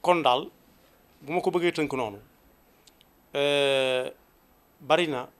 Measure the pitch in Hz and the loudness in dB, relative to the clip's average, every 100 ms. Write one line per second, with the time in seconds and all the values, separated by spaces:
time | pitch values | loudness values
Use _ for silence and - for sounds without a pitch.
0 | - 175 139 123 - - _ _ _ _ | 2 2 4 2 -2 -14 _ _ _ _
1 | _ _ 143 170 185 180 175 170 147 135 | _ _ -6 -2 0 0 0 -2 -4 -2
2 | 117 101 - _ _ _ _ _ - _ | -6 -8 -20 _ _ _ _ _ -20 _
3 | _ _ _ 143 143 143 143 135 131 127 | _ _ _ -2 0 2 2 2 2 0
4 | 127 - _ _ _ _ _ _ 135 156 | -4 -10 _ _ _ _ _ _ 0 0
5 | 170 131 127 _ | 2 -2 -8 _